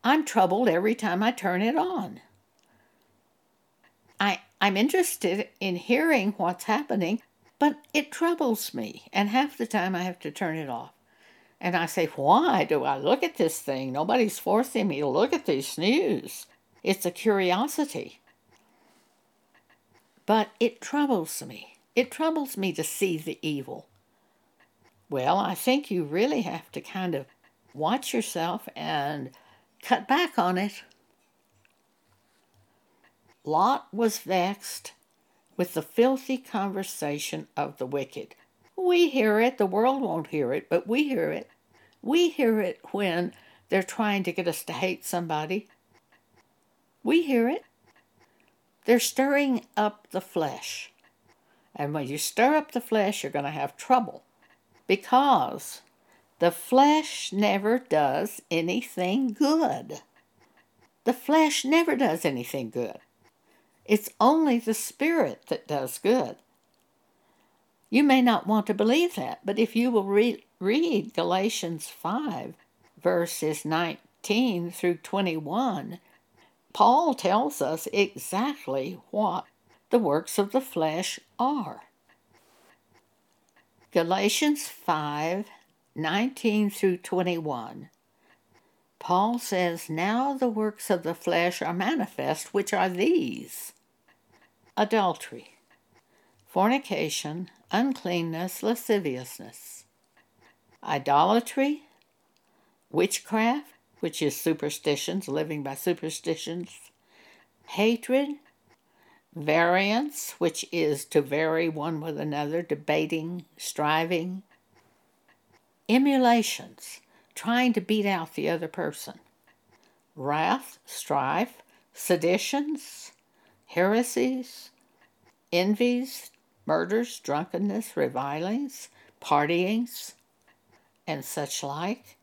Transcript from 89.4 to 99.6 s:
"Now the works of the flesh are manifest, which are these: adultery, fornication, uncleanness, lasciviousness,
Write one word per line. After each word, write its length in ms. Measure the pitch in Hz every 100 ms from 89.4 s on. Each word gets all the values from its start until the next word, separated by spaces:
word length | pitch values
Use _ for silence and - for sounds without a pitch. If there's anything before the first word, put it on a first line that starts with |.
| - 190 175 170 -
"Now 460 | 156 185 226 277
the 160 | 262 254
works 400 | 214 214 208 -
of 140 | 185
the 100 | 170
flesh 480 | 170 - 170 175 175
are 120 | 160 175
manifest, 800 | 190 311 - - 135 160 - 202
which 180 | 202
are 160 | 196 185
these: 840 | 180 240 349 135 - - - - _ _ _ _ _ _ _ _ _ _ -
adultery, 800 | 208 220 190 165 - 117 - _ _ _ _ _ _ _ _ _ _
fornication, 1040 | 185 202 269 - 185 156 - 147 160 180 _ _
uncleanness, 920 | 196 269 262 185 175 165 160 180 -
lasciviousness, 1200 | 208 233 - 208 160 127 127 - 107 -